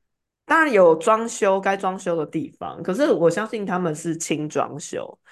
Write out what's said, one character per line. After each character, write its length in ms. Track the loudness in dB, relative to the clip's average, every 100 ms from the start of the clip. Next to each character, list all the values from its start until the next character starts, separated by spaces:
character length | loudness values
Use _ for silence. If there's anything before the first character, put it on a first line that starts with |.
| _ _ _ _ 0
当 180 | 2
然 80 | 4
有 220 | 6 6 6
装 320 | 4 2 0
修， 320 | -2 0 2
该 180 | 0 -2
装 200 | -4 -4
修 180 | -4 -4
的 100 | -4
地 280 | -6 -8 -10
方， 240 | -12 -8
可 100 | -4
是 180 | 0 2
我 180 | 4 2
相 180 | 2 -4
信 180 | -6 -4
他 140 | -2
们 160 | -2 -4
是 200 | -6 -6
轻 300 | -4 -4 -4
装 300 | -4 -4 -6
修， 400 | -10 -10 -12 -16 _